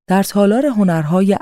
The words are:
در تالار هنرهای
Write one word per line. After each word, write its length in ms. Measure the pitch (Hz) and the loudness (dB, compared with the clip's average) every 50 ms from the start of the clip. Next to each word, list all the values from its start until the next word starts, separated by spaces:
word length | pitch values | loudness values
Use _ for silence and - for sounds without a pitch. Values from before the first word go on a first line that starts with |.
| _ | _
در 160 | - 185 196 196 | -2 -2 -2 -2
تالار 420 | - - 208 202 202 214 247 285 | -2 0 0 2 2 2 0 0
هنرهای 720 | 294 247 208 202 185 165 160 156 147 170 185 196 196 196 - | -2 0 0 0 0 0 -2 -2 0 0 0 2 0 0 -2